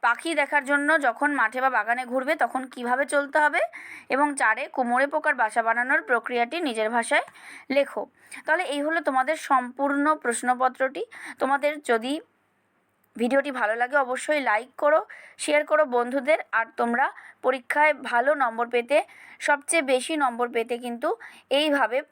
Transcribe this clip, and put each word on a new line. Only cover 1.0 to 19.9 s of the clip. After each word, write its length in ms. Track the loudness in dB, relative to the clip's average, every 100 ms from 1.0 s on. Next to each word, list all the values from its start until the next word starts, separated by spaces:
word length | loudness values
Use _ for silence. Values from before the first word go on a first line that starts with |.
| 2
যখন 220 | 0 -2 0
মাঠে 180 | -2 0
বা 60 | 0 0
বাগানে 260 | 0 -2 -2
ঘুরবে 220 | -4 -2 0
তখন 200 | 0 -2 -8
কিভাবে 300 | -8 -2 -2 0
চলতে 240 | 0 0 2
হবে, 160 | 2 2 -2 -6 -18 -20 -4
এবং 120 | 0 0 2
চারে 240 | 2 2 -2 -4
কুমোরে 300 | 0 2 2
পোকার 220 | 0 0 0
বাসা 200 | 0 2 0
বানানোর 340 | 0 2 0 2
প্রক্রিয়াটি 460 | -2 0 -2 -2 -2 -4
নিজের 200 | -2 0
ভাষায় 300 | 0 0 0 -2 -12 -20 -20 -4 0
লেখো। 260 | 0 -4 -12 _ _ -14
তাহলে 200 | -2 -2 0
এই 60 | -2 -2
হলো 120 | -2 0
তোমাদের 280 | 0 0 -2 0
সম্পূর্ণ 560 | 0 0 -4 -2 0 0 0
প্রশ্নপত্রটি। 800 | -2 -4 -2 0 0 0 -4 -4 -10 -12 -18 -4
তোমাদের 320 | 0 2 0 -4 -2
যদি 220 | 0 0 -6 -8 _ _ _ _ _ _ _ _ -4
ভিডিওটি 340 | 2 2 0 -2
ভালো 140 | -2 0
লাগে 160 | 0 2
অবশ্যই 360 | 0 -2 -2 0 2
লাইক 220 | 0 -2 -2
করো, 180 | 2 2 0 -14 -20 -10
শেয়ার 200 | 0 0 2
করো 140 | 2 2 2
বন্ধুদের। 420 | 0 -2 2 0 2 -2
আর 80 | -4 -4
তোমরা 260 | -2 0 0 -2 -20 -6
পরীক্ষায় 480 | -2 -2 -2 2 2 2 -2
ভালো 200 | 0 2 2
নম্বর 240 | 0 0 -2
পেতে, 220 | -2 2 0 0 -12 -20 -8 0
সবচেয়ে 360 | 0 2 0 2